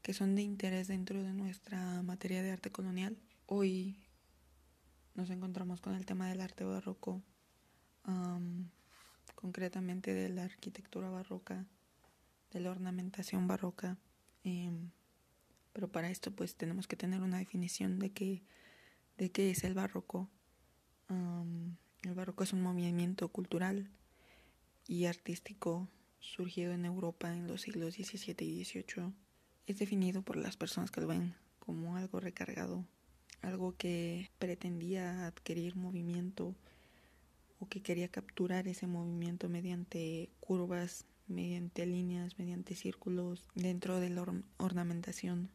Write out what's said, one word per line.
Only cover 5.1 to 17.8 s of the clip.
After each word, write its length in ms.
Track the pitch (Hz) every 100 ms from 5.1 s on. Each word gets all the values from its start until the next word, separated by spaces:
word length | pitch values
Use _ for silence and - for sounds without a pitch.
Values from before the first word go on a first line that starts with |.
nos 140 | - 180
encontramos 540 | 180 185 180 180 180
con 120 | -
el 120 | 190 185
tema 240 | 185 185
del 100 | 185
arte 240 | 185 -
barroco, 580 | 190 190 190 190 - 185 - _ _ _ _ - _ _
am, 680 | - 185 180 175 175 175 175 - - - - - -
concretamente 800 | - 185 180 185 190 185 185 190
de 160 | 190 185
la 140 | 185
arquitectura 680 | 185 - - - 196 185 190
barroca, 560 | 185 190 185 - 185 190 - _ _ - _ _ _ _
de 80 | 180
la 100 | 180
ornamentación 760 | 180 185 180 185 196 185 190 180
barroca, 520 | 185 180 - 185 185 - _ - _
em, 460 | 190 180 175 170 170 - _ _ _ _ _ - _
pero 180 | - 196
para 180 | 190 170
esto, 240 | 185 -
pues, 220 | 196 180 -
tenemos 300 | 165 180 185
que 100 | -
tener 240 | 180 190
una 180 | 185 185
definición 600 | 185 185 175 -